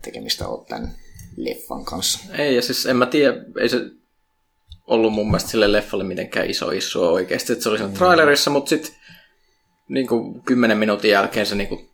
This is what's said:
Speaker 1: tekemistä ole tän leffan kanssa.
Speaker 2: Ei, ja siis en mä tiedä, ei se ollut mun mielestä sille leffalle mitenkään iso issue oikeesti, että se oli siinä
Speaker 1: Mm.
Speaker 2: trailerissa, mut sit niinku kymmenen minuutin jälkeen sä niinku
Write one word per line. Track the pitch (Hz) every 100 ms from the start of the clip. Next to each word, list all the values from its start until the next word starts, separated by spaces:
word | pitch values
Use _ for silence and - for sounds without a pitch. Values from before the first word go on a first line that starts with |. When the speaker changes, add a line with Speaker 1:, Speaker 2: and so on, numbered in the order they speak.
Speaker 1:
tekemistä | - - 55 - 50
ole | 55 -
tän | 55 57 - - - - -
leffan | - - - - -
kanssa. | - - - - 147
Speaker 2:
Ei, | 147 123
ja |
siis | 117 127 127
en | 127
mä | 123
tiedä, | 151 139 - - -
ei | 113
se | 123 - - _ _ _ _ _ _ - - -
ollut | 113 110
mun | 107 107
mielestä | 104 -
sille | 117 104
leffalle | 104 - 104
mitenkään | 95 90 92 98 -
iso | - 85
issue | 92 - - 87
oikeesti, | 90 92 - -
että | 113
se | 117
oli | 107
siinä | 101
Speaker 1:
Mm. | 98
Speaker 2:
trailerissa, | 180 165 151 143 -
mut | 143 139
sit | 147 - - - - _ _ _ _ _ _ -
niinku | 135 120 117 - 120 -
kymmenen | 123 117 107
minuutin | 107 101 110
jälkeen | 101 98 110 104
sä | 101
niinku | 101 95 -